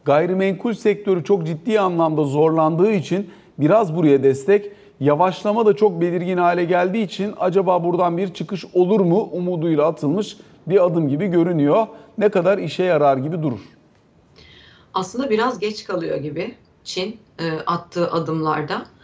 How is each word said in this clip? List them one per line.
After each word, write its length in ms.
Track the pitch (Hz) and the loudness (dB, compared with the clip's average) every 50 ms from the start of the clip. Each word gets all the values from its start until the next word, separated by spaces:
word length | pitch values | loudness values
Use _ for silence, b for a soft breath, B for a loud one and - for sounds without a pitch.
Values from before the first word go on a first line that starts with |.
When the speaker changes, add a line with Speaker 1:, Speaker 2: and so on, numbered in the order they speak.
| _ | _
Speaker 1:
Gayrimenkul 680 | 147 143 151 170 180 185 190 190 196 190 190 - 240 220 | 2 2 2 2 0 0 0 0 -2 -2 -2 -4 -6 -6
sektörü 500 | 202 - 214 202 208 - 202 190 175 151 | 0 0 0 0 0 0 -2 -2 -2 2
çok 220 | - 202 190 165 | 0 0 0 0
ciddi 340 | 156 170 156 - 247 220 214 | -4 -6 -6 -4 -2 0 0
anlamda 440 | 196 185 175 165 165 160 156 151 151 | 0 0 2 0 0 2 2 0 -2
zorlandığı 680 | 139 135 147 156 160 160 160 156 156 165 160 185 220 | 0 2 2 2 2 4 2 2 2 2 2 2 2
için 380 | 220 190 135 - 170 190 208 B B B B B B - | 2 0 -2 -2 -4 -4 -4 B B B B B B 0
biraz 360 | 139 151 196 220 226 165 156 | 2 4 4 4 4 2 0
buraya 280 | 175 165 147 139 135 131 | 2 4 4 4 6 4
destek, 480 | 135 131 135 - 190 202 202 202 B B B B B B _ | 2 2 2 2 2 2 2 2 B B B B B B _
yavaşlama 640 | 131 143 147 151 180 190 170 - - 208 208 226 226 | 2 2 4 4 2 0 0 -2 -4 -2 0 2 4
da 100 | 214 202 | 2 4
çok 260 | 202 214 208 175 165 | 4 2 2 2 0
belirgin 360 | 170 175 170 180 175 180 185 | -2 -2 -2 -2 -2 -2 -2
hale 280 | 180 175 175 175 175 175 | 2 2 2 2 0 0
geldiği 380 | 165 180 180 180 190 185 226 220 | 0 0 0 0 0 0 -2 -4
için 300 | 170 - - 190 214 - - | -4 -4 -6 -6 -6 -4 -2
acaba 440 | - 185 170 196 180 180 185 180 170 | -2 0 0 2 2 2 0 0 0
buradan 340 | 175 175 170 180 175 170 | 0 0 0 0 0 0
bir 160 | 170 196 185 165 | -2 -4 -6 -6
çıkış 320 | - 170 - 208 165 - - - | -10 -10 -8 -8 -10 -10 -4 0
olur 260 | 180 180 175 214 214 | 0 2 4 4 2
mu 300 | 196 170 170 214 226 - | 4 4 2 2 0 -2
umuduyla 540 | - 175 175 180 180 165 156 170 160 147 147 | -6 -6 -4 -4 -4 -2 -2 0 2 2 2
atılmış 520 | 160 160 - 151 143 156 208 - - - B B B B B B | 0 0 -2 -2 -2 -2 -2 -4 -6 -10 B B B B B B
bir 180 | - 185 202 175 | 0 2 2 2
adım 240 | 180 165 170 160 139 | 2 2 0 0 0
gibi 180 | 139 147 196 | -2 -2 -2
görünüyor. 600 | 196 170 175 165 180 180 156 143 143 160 220 220 220 B B B B B | 0 2 2 2 2 2 0 2 2 2 2 0 -2 B B B B B
Ne 120 | - 202 214 | 0 0 2
kadar 280 | 202 190 165 185 202 | 2 2 2 2 0
işe 260 | 190 - 156 - - 185 | 0 -2 -6 -4 -2 0
yarar 340 | 180 170 147 147 139 135 | 0 2 4 4 4 2
gibi 260 | 131 131 151 170 170 156 | 2 -2 -6 -6 -4 -4
durur. 160 | 147 117 98 - - - _ _ _ _ _ _ _ _ _ _ _ _ b b b b b b b b b b b - | -4 -4 -6 -12 -18 -20 _ _ _ _ _ _ _ _ _ _ _ _ b b b b b b b b b b b -6
Speaker 2:
Aslında 360 | 190 185 - - 240 277 269 | -6 -6 -4 -6 -6 -2 0
biraz 300 | 214 214 233 262 254 185 | 0 0 0 -2 -2 -4
geç 240 | 202 214 214 - - | -6 -6 -6 -8 -8
kalıyor 340 | - 190 170 165 160 156 | -6 -6 -6 -4 -4 -6
gibi 380 | - 139 151 147 160 196 233 - - _ _ _ _ _ | -6 -6 -8 -8 -8 -8 -8 -10 -16 _ _ _ _ _
Çin, 360 | - - 185 190 214 220 - _ _ _ - | -10 -8 -6 -6 -6 -8 -12 _ _ _ -8
e, 120 | 165 165 160 156 - | -6 -6 -6 -4 -4
attığı 460 | - 175 - - - - 175 170 170 | -4 -4 -4 -6 -8 -4 -4 -4 -2
adımlarda. 760 | - 170 160 147 160 160 156 156 151 156 147 143 190 240 - - b b | -2 -4 -4 -4 -4 -4 -2 -2 -2 -4 -4 -6 -6 -8 -8 -12 b b